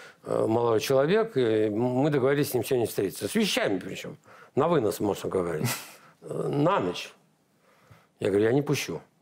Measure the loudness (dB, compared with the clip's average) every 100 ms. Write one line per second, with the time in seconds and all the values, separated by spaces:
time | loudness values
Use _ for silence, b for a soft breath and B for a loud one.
0 | B B -6 -2 0 2 2 2 2 2
1 | 4 2 0 0 2 2 0 0 0 2
2 | 2 2 2 2 0 -2 0 0 0 -2
3 | -4 -4 -4 0 0 0 0 -2 -4 -10
4 | -12 -16 B B B 0 2 2 2 0
5 | -2 -2 -2 -2 -2 -2 -4 B B B
6 | B _ -10 -6 -2 0 2 2 0 -4
7 | -10 -18 _ _ _ b b b b b
8 | b _ 0 2 4 2 0 -2 -4 -10
9 | -14 _